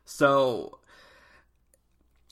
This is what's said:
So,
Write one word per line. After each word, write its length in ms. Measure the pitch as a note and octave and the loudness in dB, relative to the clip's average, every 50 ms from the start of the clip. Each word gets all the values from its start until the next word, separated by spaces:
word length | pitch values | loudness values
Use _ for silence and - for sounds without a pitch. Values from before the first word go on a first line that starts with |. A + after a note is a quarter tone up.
| _ | _
So, 760 | - - - D3+ C#3 C#3 C#3 C3+ B2+ A#2 F#2 - - - - _ _ - - - - - - - - - - _ _ _ _ _ _ _ _ _ _ _ _ _ _ _ _ _ _ | -16 -2 2 2 4 4 2 2 0 -2 -4 -8 -10 -16 -20 _ _ -20 -20 -20 -20 -20 -20 -20 -20 -20 -20 _ _ _ _ _ _ _ _ _ _ _ _ _ _ _ _ _ _